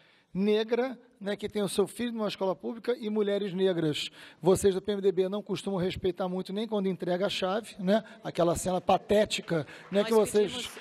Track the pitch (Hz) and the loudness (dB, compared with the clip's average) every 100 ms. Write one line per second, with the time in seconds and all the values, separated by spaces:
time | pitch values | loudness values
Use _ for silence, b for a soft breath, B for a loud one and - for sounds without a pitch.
0 | b b b 175 202 214 226 240 254 240 | b b b -2 2 2 2 0 -2 -6
1 | - _ 196 202 208 208 196 - 190 - | -16 _ -8 -6 -6 -4 -2 0 0 -2
2 | 240 226 208 - 190 175 226 233 208 247 | -6 -2 -4 -2 -2 -2 -6 -6 -4 -4
3 | 214 214 202 202 202 180 190 170 160 147 | -2 0 0 0 -2 2 2 2 0 0
4 | - B B B 160 190 202 185 190 202 | -6 B B B 2 4 4 2 -2 0
5 | 196 180 185 208 208 190 - 196 185 - | 2 2 0 -2 -4 -6 -2 -2 -2 -2
6 | 190 175 185 185 180 190 220 214 190 175 | -4 -2 -4 -4 -6 -6 -4 -2 -2 -2
7 | 175 180 196 - 190 202 214 - 185 214 | -2 0 -2 -2 -2 -2 -6 -4 2 2
8 | 220 B 160 - 170 160 185 180 - 185 | 0 B -8 0 2 2 0 0 2 2
9 | - 208 214 - - 165 139 B B 190 | 4 4 4 0 -2 -4 -4 B B -2
10 | 208 226 202 208 202 247 233 - | 4 4 4 4 2 -2 -8 -12